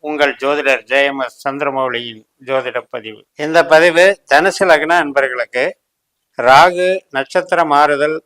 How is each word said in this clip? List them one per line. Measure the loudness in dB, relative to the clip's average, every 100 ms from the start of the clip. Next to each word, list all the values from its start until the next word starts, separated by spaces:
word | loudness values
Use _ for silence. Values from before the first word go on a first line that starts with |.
உங்கள் | -8 -2 -2
ஜோதிடர் | -2 -4 -2 0 -2
ஜே | -2 -2
எம் | 0 -2
எஸ் | -10 -8
சந்திரமௌலியின் | -8 -6 -6 -4 -6 -6 -10 -18 _ _
ஜோதிட | -6 -6 -4 -8 -10
பதிவு. | -14 -14 -20 _ -10
இந்த | -2 0 4
பதிவு | 4 4 4 2 0 0
தனுசு | 0 0 0 2
லக்ன | 2 2 -2
அன்பர்களுக்கு | 0 -2 -4 -4 -6 -4 -6 -8 _ _ _ _ _ -2
ராகு | 4 6 6 2 -2 -4 _
நட்சத்திர | -8 -4 -4 -2 -2
மாறுதல் | 2 2 2 0 -4 -6